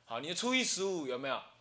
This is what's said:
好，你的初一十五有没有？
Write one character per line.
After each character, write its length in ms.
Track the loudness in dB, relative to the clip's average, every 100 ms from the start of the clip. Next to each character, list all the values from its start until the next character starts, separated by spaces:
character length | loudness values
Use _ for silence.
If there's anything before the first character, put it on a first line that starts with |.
好， 160 | -8 -6
你 80 | -4
的 60 |
初 200 | -2 2
一 80 | 4
十 220 | 4 2
五 220 | 0 0 -2
有 120 | -2
没 80 | 0
有？ 140 | -2 -4 -18